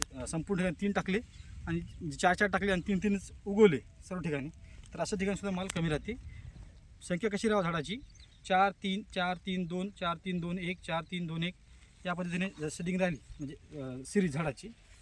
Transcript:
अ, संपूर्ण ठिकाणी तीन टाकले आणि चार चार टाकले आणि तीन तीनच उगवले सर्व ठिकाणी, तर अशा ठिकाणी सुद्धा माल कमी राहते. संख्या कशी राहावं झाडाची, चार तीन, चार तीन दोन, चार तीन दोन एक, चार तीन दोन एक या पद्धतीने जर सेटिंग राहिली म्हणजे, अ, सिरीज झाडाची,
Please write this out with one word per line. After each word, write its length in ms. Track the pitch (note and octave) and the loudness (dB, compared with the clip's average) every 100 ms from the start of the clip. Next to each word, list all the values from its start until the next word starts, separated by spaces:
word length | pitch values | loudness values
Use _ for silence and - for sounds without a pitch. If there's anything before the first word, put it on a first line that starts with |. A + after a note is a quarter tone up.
| - C3+ | -4 -4
अ, 120 | B2 | -4
संपूर्ण 340 | E3 D#3 G3 | -2 0 2
ठिकाणी 200 | F#3 D#3 | 2 0
तीन 100 | G3+ | 0
टाकले 280 | G3 F3 F#3+ B3 - - - - | 0 2 0 -2 -12 -16 -10 -4
आणि 440 | E3+ E3+ - E3+ | -4 -4 -8 -8
चार 240 | C#3 F3+ F3+ | 2 4 6
चार 140 | G#3 | 4
टाकले 220 | F#3 G3 | 2 2
आणि 100 | F#3 E3 | 0 2
तीन 100 | G3 | 0
तीनच 340 | G#3 G3 - - - | 2 0 -4 -12 -4
उगवले 340 | G3+ G#3+ C3+ - - - | 8 10 10 0 -16 -10
सर्व 120 | F#3 | -6
ठिकाणी, 280 | D#3+ C#3+ C#3 - - - - | -2 -2 -4 -10 -18 -18 -16
तर 60 | - | -6
अशा 160 | D#3+ G3+ | -2 0
ठिकाणी 220 | G3 F#3+ | 0 0
सुद्धा 180 | G3+ F3+ | -2 -4
माल 120 | F#3+ | -2
कमी 220 | F3 E3 | 0 2
राहते. 240 | D3+ - B3 - - - - - - - - - | 0 -2 -8 -8 -14 -14 -16 -18 -18 -20 -20 -4
संख्या 220 | F3+ A3 | 0 0
कशी 180 | G3+ A3+ | 2 4
राहावं 160 | G#3+ | 4
झाडाची, 320 | E3+ E3+ C#3 A#3 D4+ - - - - | 4 0 -2 -6 -8 -20 -20 -20 2
चार 240 | F#3 G3 | 6 6
तीन, 300 | F#3+ G3 F#3+ G#3+ - | 2 -2 -2 -4 -2
चार 220 | F3+ F3+ | -2 -2
तीन 280 | - F#3 F3 | -2 -2 0
दोन, 240 | F3+ G3 | -2 -4
चार 280 | G3+ F3 E3+ | -4 -4 -2
तीन 220 | F#3+ F3+ | -2 -2
दोन 200 | E3+ F3+ | -2 -4
एक, 220 | F3 F#3 | -4 -4
चार 220 | - E3 | -2 -4
तीन 220 | E3 F3+ F3 | -2 -6 -4
दोन 180 | E3 | -2
एक 100 | E3+ - - - - - F3+ | -4 -6 -16 -20 -20 -10 -4
या 80 | |
पद्धतीने 360 | F3 F3+ F3 F#3+ G3 | -4 -2 -2 -2 -2
जर 100 | D3+ | -6
सेटिंग 300 | - F3 F3+ | -4 -2 2
राहिली 160 | F#3 E3 - - | 2 0 -8 -10
म्हणजे, 420 | C#3 D3 - D3+ | -10 -10 -14 -10
अ, 220 | C3 B2+ C3 | -8 -8 0
सिरीज 280 | G#3 F#3 | 2 4
झाडाची, 340 | C#3 D#3+ B2+ G#3 A#3 - - | 2 -2 -4 -12 -18 -20 -20